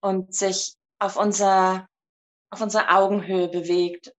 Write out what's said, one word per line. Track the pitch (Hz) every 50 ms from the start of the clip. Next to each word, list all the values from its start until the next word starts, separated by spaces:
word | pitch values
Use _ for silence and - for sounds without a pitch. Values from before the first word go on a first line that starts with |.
und | - 196 190 190 185 - -
sich | - 202 190 190 190 - - - _ _ _ _ _
auf | 208 196 -
unser, | - 208 208 202 196 202 196 190 190 185 185 185 190 190 _ _ _ _ _ _ _ _ _ _ _ _ _
auf | - -
unserer | 220 208 190 214 - - 180
Augenhöhe | 196 196 196 202 202 170 170 190 185 180 175
bewegt | 175 175 170 170 175 175 175 175 175 - - - _